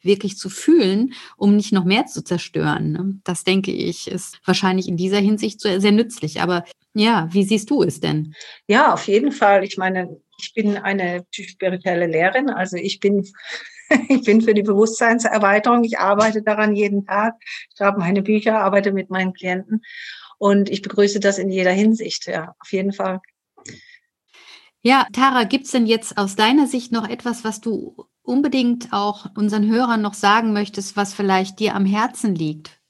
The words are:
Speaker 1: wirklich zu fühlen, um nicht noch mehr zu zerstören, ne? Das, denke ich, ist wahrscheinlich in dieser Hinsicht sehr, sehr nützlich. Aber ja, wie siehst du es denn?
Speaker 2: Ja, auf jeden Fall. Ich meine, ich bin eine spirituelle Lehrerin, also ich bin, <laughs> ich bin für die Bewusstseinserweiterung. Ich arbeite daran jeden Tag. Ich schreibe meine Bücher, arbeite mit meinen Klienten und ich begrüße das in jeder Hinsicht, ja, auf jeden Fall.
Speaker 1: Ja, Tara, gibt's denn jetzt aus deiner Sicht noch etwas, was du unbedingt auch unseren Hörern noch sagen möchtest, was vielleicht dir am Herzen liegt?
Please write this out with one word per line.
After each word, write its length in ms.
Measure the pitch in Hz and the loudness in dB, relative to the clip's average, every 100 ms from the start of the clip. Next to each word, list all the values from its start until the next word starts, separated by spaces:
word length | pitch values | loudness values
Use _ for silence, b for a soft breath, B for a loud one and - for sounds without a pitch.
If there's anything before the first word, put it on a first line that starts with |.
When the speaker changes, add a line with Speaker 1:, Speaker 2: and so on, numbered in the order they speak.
Speaker 1:
wirklich 340 | 175 202 196 - | 2 0 -2 -8
zu 140 | 190 | -12
fühlen, 640 | - - 330 190 196 254 B B B | -4 4 4 4 2 -2 B B B
um 180 | 202 | 4
nicht 180 | 208 202 | 4 2
noch 120 | 190 | 0
mehr 220 | 175 214 294 | 2 0 0
zu 180 | - | -8
zerstören, 640 | - 175 - 160 156 151 156 | -6 -6 -4 -4 -2 -2 -4
ne? 300 | 156 190 196 | -4 -6 -6
Das, 220 | - 175 | -8 -4
denke 260 | - 190 190 | 0 0 0
ich, 380 | - 170 170 - | -4 -6 -6 -10
ist 320 | 190 - - | -10 -12 -8
wahrscheinlich 440 | - 185 190 185 - | -2 0 0 0 -2
in 80 | 170 | -4
dieser 240 | 185 202 | 0 2
Hinsicht 400 | 202 214 220 - | 2 2 -2 -4
sehr, 200 | 214 185 | -2 2
sehr 120 | 208 | 4
nützlich. 480 | 208 233 - 151 - | 4 2 -4 -8 -2
Aber 240 | 170 175 170 - _ | -2 -2 -4 -20 _
ja, 360 | 220 220 220 160 | 0 2 2 0
wie 140 | 185 | 0
siehst 260 | 196 214 208 | 2 0 0
du 140 | 294 | 0
es 160 | 180 - | 0 -2
denn? 340 | 160 151 156 156 B B - | -4 -2 -4 -12 B B 0
Speaker 2:
Ja, 280 | 214 285 | 4 4
auf 120 | - - | 2 2
jeden 240 | 226 277 | 2 2
Fall. 320 | 277 208 202 | 2 4 4
Ich 140 | 196 196 | 2 -4
meine, 400 | 185 185 180 160 _ - | -2 -2 -6 -12 _ -18
ich 140 | - | -8
bin 220 | - 214 196 | -2 -2 -2
eine 480 | 196 196 175 180 180 | -4 -2 -4 -6 -10
spirituelle 760 | - 185 - 185 185 190 170 170 | -16 -16 -4 -4 -2 -2 0 0
Lehrerin, 440 | 160 180 247 277 | 2 2 2 -2
also 260 | 175 190 180 | -2 -6 -4
ich 240 | 190 - | -6 -2
bin, 260 | 202 202 190 B B B B B B | 2 2 -2 B B B B B B
<laughs> 180 | 294 - | 0 2
ich 140 | 269 | 2
bin 180 | - 220 | 4 4
für 140 | 226 | 4
die 80 | 208 | 2
Bewusstseinserweiterung. 1200 | 202 202 220 220 233 233 220 214 196 208 226 240 | 2 2 2 2 2 2 0 2 2 4 4 2
Ich 140 | 226 - | 2 0
arbeite 440 | 185 202 220 214 | 0 2 2 0
daran 320 | 214 208 214 | -2 0 0
jeden 320 | 208 202 202 196 | 2 0 -2 -2
Tag. 280 | 196 226 226 B B B | -2 -2 -4 B B B
Ich 60 | _ | _
schreibe 220 | 196 202 | 0 0
meine 240 | 175 202 | 0 0
Bücher, 360 | 202 214 220 220 | 2 0 2 0
arbeite 340 | 196 202 202 | 2 2 0
mit 180 | 196 185 | -4 -4
meinen 220 | 190 185 | -4 -4
Klienten 500 | 185 180 185 202 220 B B B B B B | -6 -6 -6 -4 -6 B B B B B B
und 320 | 202 202 202 | 2 2 2
ich 120 | 196 | -4
begrüße 380 | - - 202 208 | -4 0 2 2
das 180 | 202 196 | 0 0
in 120 | 190 | -2
jeder 220 | 190 180 | 0 0
Hinsicht, 540 | 190 214 220 170 - - | 4 2 2 -2 -8 -8
ja, 280 | 180 165 _ | -8 -10 _
auf 140 | - | -6
jeden 200 | 190 196 | -4 -4
Fall. 280 | 196 190 185 _ _ _ _ - B B B B _ _ B B B B _ | -4 -6 -6 _ _ _ _ -20 B B B B _ _ B B B B _
Speaker 1:
Ja, 240 | 233 262 - | 2 2 2
Tara, 320 | 208 269 254 | 2 2 2
gibt's 280 | 220 269 - | 0 -2 0
denn 140 | 262 220 | -2 2
jetzt 300 | 226 - - | 0 -2 -4
aus 200 | 196 196 | -4 0
deiner 300 | 220 285 277 | 2 4 2
Sicht 260 | 254 240 | -2 -4
noch 160 | 226 214 | -6 -4
etwas, 340 | 233 240 233 | -8 -6 -6
was 180 | 220 208 | -8 -6
du 460 | 233 208 - - - _ | -6 -6 -8 -18 -20 _
unbedingt 720 | - 254 285 262 240 240 - | -2 0 2 2 0 -2 -4
auch 340 | 202 208 208 - - | -4 -2 -6 -12 -4
unseren 320 | 208 214 208 | -2 0 2
Hörern 340 | 226 254 226 | 2 2 0
noch 120 | 208 | -2
sagen 380 | 208 202 214 226 | 0 2 4 2
möchtest, 440 | 208 208 202 196 - | -2 -4 -6 -8 -4
was 180 | 202 | -4
vielleicht 440 | - 202 190 190 190 | -2 0 0 0 -2
dir 160 | 214 | -2
am 120 | 196 196 | 0 0
Herzen 480 | 208 240 - 226 | 0 -2 -2 -4
liegt? 460 | 170 160 156 - _ | -2 -4 -6 -16 _